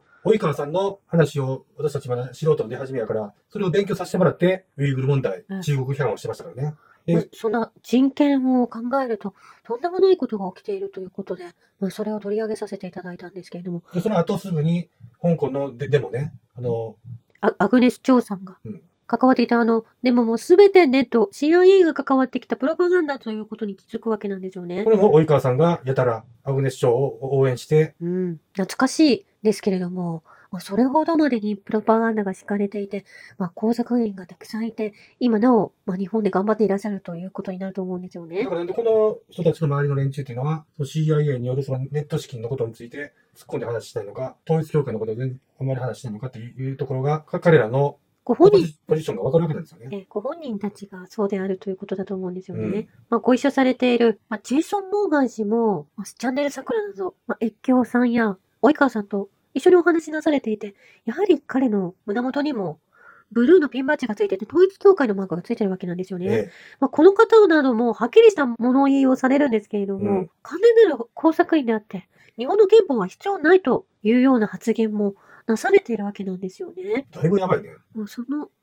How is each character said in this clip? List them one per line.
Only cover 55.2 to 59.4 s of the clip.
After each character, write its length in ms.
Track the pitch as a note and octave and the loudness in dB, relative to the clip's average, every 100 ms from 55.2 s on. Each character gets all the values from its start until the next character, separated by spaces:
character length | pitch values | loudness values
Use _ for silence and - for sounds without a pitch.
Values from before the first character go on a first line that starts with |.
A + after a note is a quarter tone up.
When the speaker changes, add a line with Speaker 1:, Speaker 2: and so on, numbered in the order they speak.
| B3 | 0
Speaker 2:
氏 160 | A3 G3+ | -2 -2
も、 420 | A#3 A3+ F3 D3 - | 0 0 -2 -6 -16
ま 80 | |
あ、 20 | F#3+ | -16
チ 220 | - B3 | -8 -6
ャ 40 | |
ン 40 | C4 | -4
ネ 80 | |
ル 60 | C#4+ | -4
桜 320 | C4+ C4+ A4+ G#4 | -6 -6 -4 -6
な 60 | |
ど、 220 | F#4+ F#4 - - | -8 -10 -8 -10
ま 80 | - | -6
あ、 20 | |
越 140 | A3+ - | -6 -4
境 240 | - B3+ A#3 | 0 2 2
さ 160 | B3 | 0
ん 100 | B3 | 0
や 260 | A#3 A3 F#3 _ _ | 0 -2 -4 _ _
及 120 | A#3+ | 2
川 160 | D4+ C4+ | 4 2
さ 120 | A3 | 0
ん 60 | G3+ | -6
と 220 | G3+ - _ | -6 -6 _